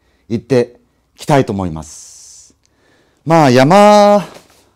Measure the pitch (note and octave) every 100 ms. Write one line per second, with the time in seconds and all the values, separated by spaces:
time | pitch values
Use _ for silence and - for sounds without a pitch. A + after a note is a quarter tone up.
0 | _ _ _ A2+ - B2+ A#2+ _ _ _
1 | _ _ - C#3+ A#2+ G2 F2+ D#2 D#2+ -
2 | - - - - _ _ _ _ _ _
3 | _ _ C#3+ E3 C#3+ B2 C3+ G3 G#3 G#3
4 | G3+ G#3 E3+ - _ _ _